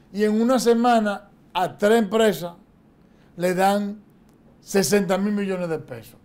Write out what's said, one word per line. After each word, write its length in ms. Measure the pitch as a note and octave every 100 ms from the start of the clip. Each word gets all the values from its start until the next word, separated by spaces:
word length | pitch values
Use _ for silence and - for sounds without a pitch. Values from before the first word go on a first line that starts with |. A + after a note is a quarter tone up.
| _
y 120 | F#3+ G#3+
en 140 | G#3+
una 200 | A#3 C4
semana 720 | A3+ A#3 A#3+ A#3 G#3+ G3+ - _ _
a 220 | F3 F3+ -
tres 220 | G#3 A#3
empresas 540 | G#3 A3 A3 E3 E3+ E3+ _ _ _ _ _ _ _ -
le 200 | F3 F3+
dan 480 | F#3+ G3+ G3+ G#3 - _ _ _ _ _
sesenta 560 | - G3 F3 G3+ F#3+ F#3
mil 160 | G3+
millones 360 | G#3 G3 F#3 F3
de 100 | D#3
pesos. 400 | - A#2+ G#2+ -